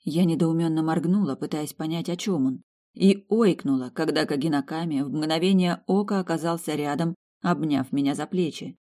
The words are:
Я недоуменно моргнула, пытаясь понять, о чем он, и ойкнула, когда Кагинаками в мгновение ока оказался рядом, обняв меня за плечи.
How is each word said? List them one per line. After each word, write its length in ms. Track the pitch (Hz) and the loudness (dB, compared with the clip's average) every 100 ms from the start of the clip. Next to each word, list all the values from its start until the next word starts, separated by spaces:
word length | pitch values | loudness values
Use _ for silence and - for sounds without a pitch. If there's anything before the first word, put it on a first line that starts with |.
Я 200 | - 156 | -2 2
недоуменно 580 | 180 165 165 165 165 160 | 2 4 2 2 0 0
моргнула, 540 | 160 160 151 196 175 135 | 0 0 2 2 0 -2
пытаясь 380 | 147 156 151 | -6 -6 -6
понять, 340 | - 160 165 - | -6 -6 -4 -4
о 80 | 175 | -6
чем 300 | - 180 131 | -2 0 0
он, 160 | 131 _ _ _ | -2 _ _ _
и 300 | - 190 196 - | 4 4 4 2
ойкнула, 640 | 220 220 165 143 135 127 | 2 4 2 0 -2 -2
когда 320 | - 160 151 151 | -4 0 2 0
Кагинаками 760 | 147 151 147 135 156 170 143 | 0 0 -2 -2 -6 -4 -2
в 100 | 139 | -2
мгновение 720 | 143 156 160 180 196 180 175 - | -4 -2 0 4 4 4 -2 0
ока 320 | 190 208 202 | 0 0 -2
оказался 560 | 185 165 160 170 - | -2 -2 -2 -4 -4
рядом, 400 | 151 147 147 165 165 _ _ | -4 -2 -2 -2 -4 _ _
обняв 520 | 175 156 156 143 127 | -2 0 0 0 0
меня 220 | 139 139 | 0 0
за 120 | 147 147 | -2 -4
плечи. 500 | 180 170 - - - | -2 -2 -4 -14 -16